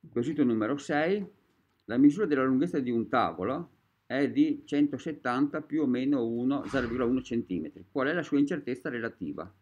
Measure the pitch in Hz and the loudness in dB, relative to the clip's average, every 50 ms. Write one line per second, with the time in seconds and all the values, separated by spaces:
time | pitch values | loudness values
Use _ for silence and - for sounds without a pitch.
0 | - - - 120 120 143 156 143 143 123 113 110 107 110 143 143 - - 160 147 | -20 -6 -4 -4 -2 -2 0 2 2 2 2 2 0 -2 -2 -4 -4 -2 -2 0
1 | 156 170 196 208 190 - - _ _ _ _ _ _ _ _ _ _ - 110 123 | 2 0 0 -2 -2 -8 -12 _ _ _ _ _ _ _ _ _ _ -4 2 6
2 | 139 147 143 185 214 160 147 131 131 131 131 127 151 180 - 151 131 123 120 117 | 6 6 6 4 0 0 2 2 2 2 2 2 0 0 0 -2 -2 0 0 -2
3 | 110 95 - 127 107 85 82 82 90 107 131 165 175 - _ _ _ _ _ _ | -2 0 2 2 2 2 0 -2 -4 -4 -2 -4 -6 -12 _ _ _ _ _ _
4 | _ _ 117 135 143 127 113 131 151 160 143 143 - - - 143 147 143 143 123 | _ _ -2 0 0 0 4 4 4 4 2 -4 -4 -4 2 2 2 2 0 -4
5 | - 165 151 - - 127 123 127 143 143 147 160 156 - 143 160 151 127 123 123 | -6 -8 -8 -6 -4 -4 0 0 0 0 0 -6 -8 -4 -2 0 0 2 0 0
6 | 131 139 147 135 117 113 117 120 120 131 139 143 - - - 135 123 117 117 127 | 2 0 2 2 0 0 -2 0 0 0 0 0 -4 -2 -2 -2 -2 0 -2 0
7 | 123 117 127 131 127 - 120 117 117 - 95 85 78 73 - 92 92 _ _ 143 | 0 2 0 0 -2 -2 -4 -4 -2 -2 -4 -4 -4 -6 -12 -16 -20 _ _ -2
8 | 131 139 160 180 151 - - 139 139 139 180 156 - - 123 - - 160 123 120 | 0 0 0 -2 -2 0 2 2 2 2 0 -4 -4 -6 -8 -6 -6 -8 -6 -6
9 | 113 113 - _ 95 73 71 69 82 95 - _ | -6 -6 -8 _ -10 -8 -8 -8 -10 -12 -14 _